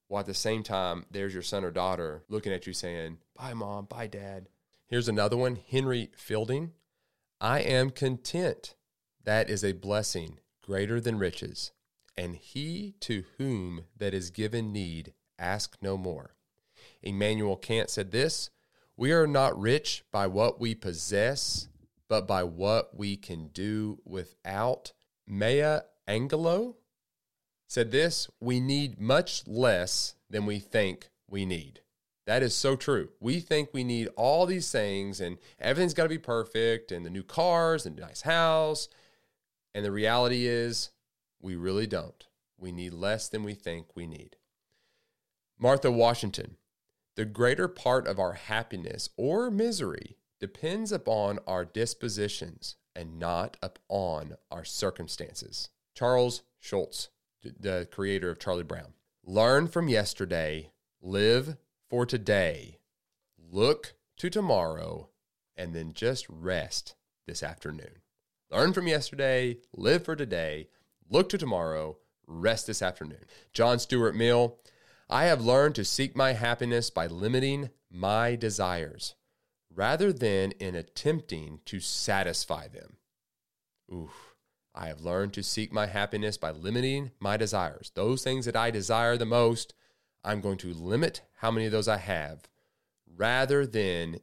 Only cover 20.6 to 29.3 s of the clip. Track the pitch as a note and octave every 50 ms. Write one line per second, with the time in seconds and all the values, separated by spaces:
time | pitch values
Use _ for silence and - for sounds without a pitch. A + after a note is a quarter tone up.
20.6 | A#2+ A2+ A2 - - F#2+ E2+ D#2+ D#2+ - G2+ G2+ A2 B2+ C#3+ C3+ - - - -
21.6 | - - - _ _ _ _ _ _ - A2 G#2 F#2+ G2 G2 F#2 F2+ F2 E2 E2+
22.6 | F#2+ G#2 A2 A2+ - - - - G#2 G2+ G2 G2 - - F2 D#2+ D#2 D2 C#2+ F2
23.6 | G2 G#2+ G#2+ G#2+ G#2+ G#2+ - - _ - F#2 F#2 E2+ - - _ - F#2+ G2 G2+
24.6 | A#2 B2+ - - - - - _ _ _ _ _ _ - G2 G2+ G#2+ A#2 C3+ C#3+
25.6 | D3+ D3+ D#3 - - - _ _ _ G2 G#2 A2+ C3 C#3 D#3 D#3 E3 E3 F3 G3+
26.6 | A#3 B3 A#3 - _ _ _ _ _ _ _ _ _ _ _ _ _ _ _ _
27.6 | _ - - B2 A#2 A2+ B2+ C#3+ D#3+ E3+ D#3+ - - - - _ A#2+ B2 B2 B2
28.6 | B2+ C3+ C#3 C#3+ C#3+ B2+ G2+ F#2+ G#2 A#2+ C#3 E3 F3+ -